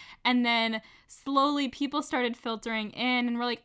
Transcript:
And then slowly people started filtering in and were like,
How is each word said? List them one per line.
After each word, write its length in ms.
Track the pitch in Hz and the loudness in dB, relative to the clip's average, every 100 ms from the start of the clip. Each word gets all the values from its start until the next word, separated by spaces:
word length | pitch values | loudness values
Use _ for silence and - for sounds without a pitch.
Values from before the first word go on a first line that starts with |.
| - - - | -20 -4 2
And 180 | 247 240 | 4 4
then 360 | 233 226 220 - - - | 4 2 -2 -8 -20 -20
slowly 600 | - - 277 285 285 269 | -10 0 4 4 2 0
people 340 | - 285 294 | -2 -4 -2
started 340 | 294 254 240 240 | -2 0 0 -2
filtering 520 | 233 220 233 220 214 | -6 -6 -4 -4 -4
in 360 | - 247 247 240 | -4 0 2 0
and 100 | 240 | 0
were 80 | 240 | -2
like, 160 | 233 | 0